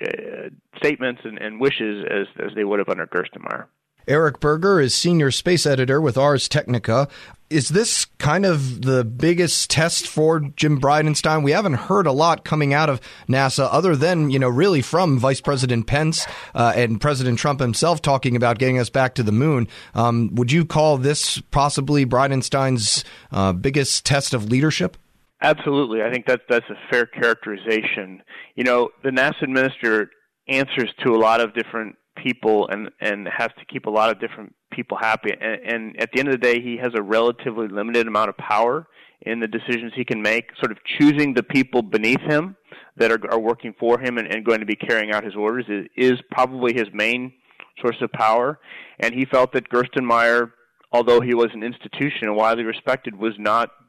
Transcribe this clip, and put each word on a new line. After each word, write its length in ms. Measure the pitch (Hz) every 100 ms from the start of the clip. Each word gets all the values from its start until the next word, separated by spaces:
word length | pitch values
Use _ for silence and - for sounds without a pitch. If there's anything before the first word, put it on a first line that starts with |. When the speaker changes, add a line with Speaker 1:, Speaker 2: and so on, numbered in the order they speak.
Speaker 1:
uh, 480 | - - - - - - _ -
statements 440 | 151 135 127 123
and, 140 | 113 107
and 200 | 107 110
wishes 460 | 135 127 107 104 -
as, 180 | 104 98 -
as 80 | 101 107
they 80 |
would 160 | 101 101
have 100 | 95
under 160 | 92 80
Gerstenmaier. 600 | 87 - - - - - _ _ _ -
Speaker 2:
Eric 320 | 147 156 131
Berger 400 | 147 156 190 185
is 160 | 131 -
senior 340 | 175 170 139
space 380 | - 175 175 147
editor 340 | 131 127 139
with 160 | 147 127
Ars 300 | 143 139 -
Technica. 600 | 151 131 120 - 117 143 - - - -
Is 180 | 151 -
this 360 | 175 233 - - -
kind 260 | 147 170
of 380 | 196 156 131 113
the 220 | 127 131
biggest 680 | 113 123 160 175 170 - -
test 380 | - 165 - -
for 320 | 151 156 165
Jim 420 | 143 - 151 143
Bridenstine? 640 | 135 147 156 147 160 156
We 80 | 139
haven't 220 | 175 202
heard 340 | 127 - 202 160
a 40 |
lot 320 | 135 170 156
coming 300 | - 156 143
out 160 | 143 156
of 120 | 131 - - -
nasa 400 | 131 135 143 127
other 240 | 135 180 143
than, 360 | 165 175 147
you 80 | 135
know, 100 | 127
really 320 | 123 196 156
from 380 | - 165 180 131
Vice 220 | 131 139
President 440 | - 139 127 117 110
Pence, 400 | 143 160 165 - - - -
uh, 180 | 117 98
and 240 | 120 110
President 380 | 147 131 127 120
Trump 220 | 151 139
himself 420 | 123 110 160 160
talking 340 | 147 135 135 120
about 220 | 120 117
getting 220 | 131 127
us 100 | 117
back 240 | 135 127 -
to 80 |
the 80 | 107
moon. 360 | 107 156 135 110 - -
Um, 400 | - 120 117 117
would 180 | 120 120
you 140 | 165 160
call 320 | 156 156 139
this 420 | 135 151 - - -
possibly 520 | 143 143 147 139 147
Bridenstine's, 1000 | 131 123 139 135 - 139 135 127 104 - - - -
uh, 220 | 101 95
biggest 520 | 90 139 139 135 - -
test 280 | 139 -
of 120 | 127 104
leadership? 520 | 127 156 - 180 - _ _ _ -
Speaker 1:
Absolutely. 600 | 151 151 156 143 123 110
I 100 | 113
think 140 | 123 120
that 160 | 123 -
that's 200 | 117 -
a 220 | 107 -
fair 140 | 123 117
characterization. 1160 | - 120 113 107 98 110 110 - - 95 92 - - - -
You 80 |
know, 260 | 123 123 120 _
the 80 | 135
nasa 320 | 131 135 -
administrator 640 | 139 131 131 - 117 110 95 _ _ _ -
answers 440 | 135 135 - 107 - 139
to 80 |
a 60 | 113
lot 220 | 110 117
of 120 | 113
different 420 | 113 - 117 107 - _ -
people 500 | 127 120 110 107 -
and, 220 | 101 107 -
and 300 | 107 101 90
has 180 | - 117 -
to 80 | -
keep 200 | 135 110
a 40 |
lot 220 | 107 113
of 80 | 101
different 340 | 113 - 104 _ -
people 240 | - 120 110
happy. 320 | 113 110 107 -
And, 220 | 110 107
and 380 | 110 117 110 -
at 80 | 113
the 80 | 123
end 80 | 139
of 60 |
the 40 | 127
day, 220 | 123 120
he 160 | 123 117
has 160 | 123
a 80 | 117
relatively 680 | 101 110 120 120 131 110 107
limited 380 | 101 113 117 113
amount 200 | 107 98
of 80 | -
power 540 | - 107 117 147 165 _ - _
in 180 | - 117
the 80 | 113
decisions 460 | 110 - 117 117 127
he 80 |
can 180 | 123 117
make. 280 | 107 113 - -
Sort 140 | 123
of 60 | 104
choosing 500 | - - 147 143 143
the 100 | 123
people 380 | - 139 127 123
beneath 380 | 107 107 110 139
him 380 | 151 151 180 196 _ - - -
that 120 | 113
are, 220 | 113 -
are 80 | 113
working 340 | 110 117 117 -
for 180 | 117 120
him 200 | 127 120
and, 100 | 104
and 160 | 110
going 160 | 110 110
to 60 | 107
be 100 | 104
carrying 380 | - 113 107
out 100 | 107
his 140 | 107 104
orders 260 | 107 123 113
is, 160 | 101 - -
is 240 | 127 123 -
probably 440 | - 127 131 123
his 140 | 123 104
main 400 | 104 110 123 127 - _ - - -
source 200 | 120 117
of 100 | 120
power. 480 | - 110 113 127 151 - - - -
And 160 | 113 123
he 80 |
felt 300 | 131 131 127
that 160 | 117 -
Gerstenmaier, 840 | 120 127 139 123 117 117 120 117 _ _ _ _
although 300 | 120 120 120
he 120 | 123
was 180 | 120 117
an 100 | 110
institution 600 | 117 120 - - 143 - 107
and 80 | 104
widely 300 | 110 117 113
respected, 520 | 110 - 131 123 98
was 180 | 110 104
not, 320 | 107 113 113 _